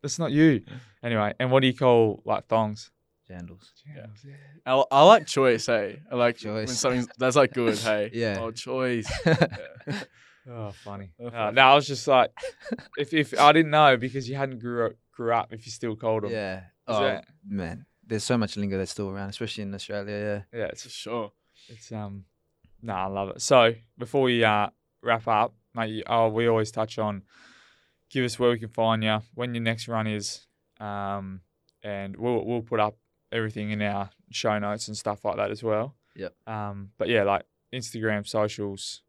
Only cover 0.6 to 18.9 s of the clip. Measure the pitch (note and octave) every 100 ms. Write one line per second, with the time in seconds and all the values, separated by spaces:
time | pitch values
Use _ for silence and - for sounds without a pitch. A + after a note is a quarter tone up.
0.6 | - B2+ - _ A#2+ A#2 G#2 - B2+ C3
1.6 | C3 B2+ C3 A#2+ A2+ G2+ - G#2+ - A2+
2.6 | A2 G#2+ - _ _ _ _ F#2 F2 F2
3.6 | _ _ D3 C#3+ - G#2 C#3 C#3 - -
4.6 | - C3 C3+ C#3 E3 A3 D#3 - C3 A2+
5.6 | - A2+ G2+ G2+ D#3 B2 A#2+ A#2 G#2+ G#2+
6.6 | A2 B2 C3+ B2+ A#2+ - B2+ C3 C3 -
7.6 | A#2 G#2+ A2 G#2+ G#2 A2+ A2+ G2 A2+ A2+
8.6 | - C3 B2+ A#2+ G#2+ - - D#3+ C#3 -
9.6 | - - - G3+ - _ _ _ - A#2+
10.6 | G#2+ G2+ - G2+ G2 _ A#2+ A#2 A2 A#2
11.6 | C3+ C#3+ C#3 C3 C3 C3 A#2 - C5+ -
12.6 | D5 - - - D3 D#3+ C#3+ A#2+ D3 D#3
13.6 | D#3+ D3+ D3 B2+ B2+ C3 A#2+ C#3 C#3 B2+
14.6 | A#2+ A#2+ A2+ - _ - A#2 A#2 - A2
15.6 | A2+ A2 A#2+ A2 A#2 A2 G2+ A2 G2 F#2+
16.6 | F2+ _ - A2 G2+ G#2 - _ - G2+
17.6 | E2+ G2 - _ _ A2 - B2 G#2+ -
18.6 | G2+ F#2+ F#2